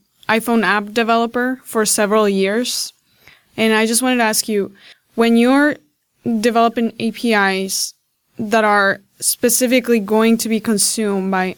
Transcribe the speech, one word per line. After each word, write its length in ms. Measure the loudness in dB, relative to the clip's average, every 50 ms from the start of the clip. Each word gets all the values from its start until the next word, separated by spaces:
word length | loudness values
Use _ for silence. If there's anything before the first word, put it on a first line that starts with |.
| _ _ _ _ _ -2
iPhone 340 | -2 -2 0 0 0 0
app 300 | 0 0 0 -2 -4 -4
developer 680 | -4 -2 0 0 0 0 0 -2 -2 -4 -4 -4 -4 -8 -10
for 200 | -6 -4 -2 -2
several 440 | 0 0 0 0 2 2 2 2 2
years. 640 | 2 0 0 0 0 -2 -4 -4 -6 -6 -8 -10 -12 _ _ _ _ _ _ -20 -20 _ _ _ _ -2
And 140 | 0 0
I 140 | 2 2 0
just 160 | 0 0 0
wanted 160 | 0 0 0 0
to 40 | 0
ask 240 | 0 0 -2 -4 -2
you, 260 | -2 -4 -4 -4 -8 -16 -20 -20 -20 _ _ _ _
when 220 | 0 2 4 4 4
you're 380 | 4 4 4 4 2 2 0 -4 _ _ _ _ _ _ _ _ -6 -4 -2 0
developing 520 | 0 0 2 2 2 2 0 0 -2 -2 -4 -4
A 120 | -6 -6
P 220 | -4 -2 -2 0 2
Is 600 | 2 2 0 0 -2 -4 -4 -4 -6 -6 -8 -10 _ _ _ _ _ _ _ _ -10
that 260 | -4 -2 0 2 2
are 360 | 4 2 2 2 2 0 -4 _ _ _ -6
specifically 800 | -4 -4 -2 0 0 0 2 2 2 2 2 2 2 2 0 0
going 380 | 0 0 2 2 4 4 2 2
to 100 | 0 -2
be 100 | -4 -2
consumed 720 | -2 -2 0 0 0 -2 -2 -2 -2 -2 -2 -2 -2 -2
by 240 | -2 -2 -2 -4 -6